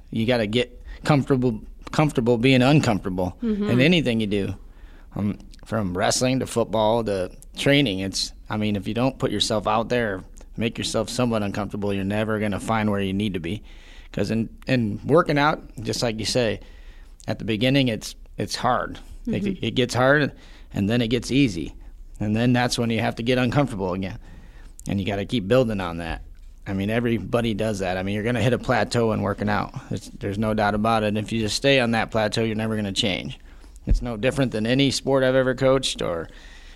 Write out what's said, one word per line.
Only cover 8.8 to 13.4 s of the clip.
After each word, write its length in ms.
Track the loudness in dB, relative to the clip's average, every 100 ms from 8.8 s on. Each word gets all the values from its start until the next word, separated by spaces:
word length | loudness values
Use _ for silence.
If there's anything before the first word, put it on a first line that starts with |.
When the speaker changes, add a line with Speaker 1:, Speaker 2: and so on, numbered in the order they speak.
| -2
Speaker 1:
you 60 |
don't 240 | -2 -2 0
put 140 | -2
yourself 360 | 0 0 0 2
out 220 | 0 2
there, 340 | 0 0 -4 -8 -18 -12 -4
make 200 | -4 -2
yourself 320 | -2 -2 -2
somewhat 320 | 0 0 0
uncomfortable, 500 | -2 -4 -4 -4 -2
you're 100 | -2
never 360 | 0 0 0 0
gonna 200 | -2 -2
find 300 | 0 0 2
where 100 | 0
you 120 | 0
need 200 | 0 -2
to 40 |
be. 240 | -2